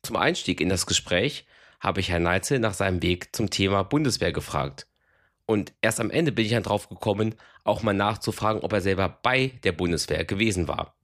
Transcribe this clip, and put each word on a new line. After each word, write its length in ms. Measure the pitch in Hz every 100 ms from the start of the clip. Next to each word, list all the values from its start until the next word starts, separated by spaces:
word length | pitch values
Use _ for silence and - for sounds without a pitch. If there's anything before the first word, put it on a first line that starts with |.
Zum 140 | - 107
Einstieg 440 | 123 185 - 87
in 60 | 87
das 200 | 92 -
Gespräch 580 | - - 90 127 - - - - _
habe 200 | 98 95
ich 100 | 90
Herrn 140 | 87
Neitzel 340 | 85 95 - 139
nach 160 | 113
seinem 300 | 98 98 90
Weg 260 | 90 90 - -
zum 160 | 107
Thema 320 | - 95 98
Bundeswehr 500 | 98 147 147 - 87
gefragt. 540 | 73 - 73 69 - - _ _ _ _ _ -
Und 280 | 107 - _
erst 180 | 113 -
am 100 | 110
Ende 220 | 139 165
bin 120 | 113
ich 80 | 107
dann 120 | 117
drauf 260 | 98 101 -
gekommen, 460 | - 110 104 107 - - -
auch 200 | - 107
mal 100 | 110
nachzufragen, 720 | 98 101 104 - - 104 107
ob 100 | 85
er 80 | 104
selber 380 | 95 95 95 -
bei 300 | 120 131 131 -
der 100 | 92
Bundeswehr 520 | 82 90 82 - 78 82
gewesen 420 | 98 110 92 76
war. 300 | 73 80 _